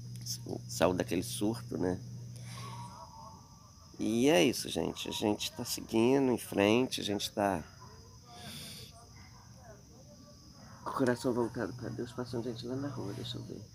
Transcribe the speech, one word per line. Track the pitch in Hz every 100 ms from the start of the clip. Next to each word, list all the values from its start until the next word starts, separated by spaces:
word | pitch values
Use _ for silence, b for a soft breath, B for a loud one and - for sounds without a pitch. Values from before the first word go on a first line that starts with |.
| - - - - - - -
Saiu | - 87
daquele | 90 - 87
surto, | - - 104 117 - 80
né? | 90 90 - - - B B B B B B B B - - - - - - - - -
E | 107 117 139
é | 175
isso, | 143 - -
gente. | 82 82 - -
A |
gente | 87 104 104 -
tá | -
seguindo | 120 - - 113 117 139 131
em | 110
frente, | - 98 101 117 127 -
a |
gente | 95 101 -
tá | 110 101 85 - - - - - - - B B B B B B - - - - - - - - - - - - - - - - - - -
com | -
o |
coração | - 123 120 131
voltado | 117 113 123 95
pra | - -
Deus. | 117 120
Passando | - 120 120
gente | 120 117 120
lá |
na | 135 143
rua, | 123 98
deixa | 117 - 120
eu |
ver. | 101 90 -